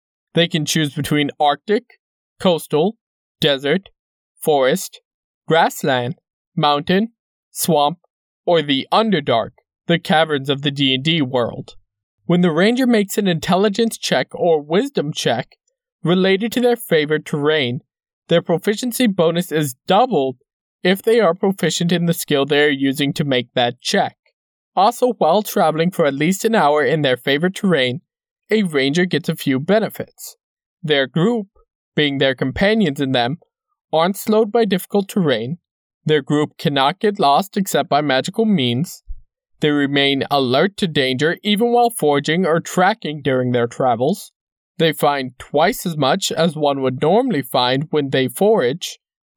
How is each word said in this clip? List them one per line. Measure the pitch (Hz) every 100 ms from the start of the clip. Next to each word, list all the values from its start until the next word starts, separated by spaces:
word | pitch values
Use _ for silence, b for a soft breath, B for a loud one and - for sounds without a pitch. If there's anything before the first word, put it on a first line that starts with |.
| _ _ _
They | - 170
can | 165 147
choose | 165 151
between | 151 143 151 143 -
Arctic, | 147 143 - 208 - _ _ _ _ _
coastal, | 190 165 - 151 180 - _ _ _ _
desert, | 156 139 139 175 - _ _ _ _ _
forest, | - 147 131 180 - - _ _ _ _ -
grassland, | 160 208 - 151 127 123 - _ _ _ -
mountain, | 147 147 - 185 226 - _ _ _
swamp, | - - 156 147 170 _ _ _ _ -
or | 170
the | 147 139 -
Underdark, | 185 226 175 139 117 107 - _ _ -
the | 170
caverns | - 156 160 147 135
of | 139
the | 147
D | 139 139
and | 131
D | 135 165
world. | 131 123 113 - - - _ _ _ _ -
When | 170
the | 175
ranger | 156 202 247 254
makes | 233 196 -
an | 202
intelligence | 175 - 180 214 202 226 -
check | - 143 131
or | - 175 160
wisdom | 147 170 277 - 147
check | - 156 117 - _ _ _ _ _
related | - 180 185 190 226
to | 247
their | 247 233
favorite | - 165 147 156 147
terrain, | 156 143 156 123 127 - _ _ _ -
their | 170
proficiency | - 247 - 214 254 - 247
bonus | 190 165 170 175
is | 151 147 123 -
doubled | 190 262 180 135 127 _ _ _ _
if | 185 190
they | - 233
are | 196
proficient | 175 196 196 156 - 175
in | 175 170
the |
skill | 165 - 143 139
they | 143 147
are |
using | 139 139 135 143
to | 139
make | 147 127 123
that | - 120 120
check. | - 196 160 - _ _ _ _ _ -
Also, | 202 233 247
while | 208 156 190
traveling | 214 - 165 156 170
for | - 156
at |
least | 139 151 190
an | 214 214
hour | 147 151
in | 135 156
their | 143 127
favorite | - 143 175 190
terrain, | 196 156 127 127 - _ _ _ _
a | 214
ranger | 190 151 135 151 180
gets | 151 -
a | 160
few | - 131
benefits. | 151 208 185 - - _ - - _ _ _ _
Their | 151 143 131
group, | 170 185 240 196 _ _ _ _ -
being | 147 139
their | 139 135
companions | 135 123 196 220 185 143
in | 139
them, | 131 120 160 _ _ _ _ _
aren't | 156 170 196
slowed | - 214 220
by | 233 226
difficult | 190 - 202 196
terrain. | - 165 117 120 175 _ _ _ _ -
Their | 151
group | 131 147 147 -
cannot | 165 139 135 -
get | 214 202
lost | 147 143 196 -
except | 190 151 135
by | 143
magical | 151 131 135 - 220
means. | 196 127 120 170 - - - - _ _ _
They | 151
remain | 147 139 143 139 139 117
alert | 143 131 131 185 -
to | 190
danger | 151 131 131 151 175
even | 208 208 240
while | 240 240
foraging | - 151 143 143 160 180
or | 165
tracking | - - 185 214 156 151
during | 139 131 123
their | 123 120
travels. | - 131 117 131 202 - _ _ _ _ -
They | 160
find | 151 151 143 131 -
twice | - 143 175 247 190
as | 156
much | 135 180 -
as | - 170 151
one | 147 139
would | 131 127
normally | 151 202 269 160
find | 131 135 123 131 151
when | 156 139
they | 135 131
forage. | - 202 220 123 151 - - _ _ _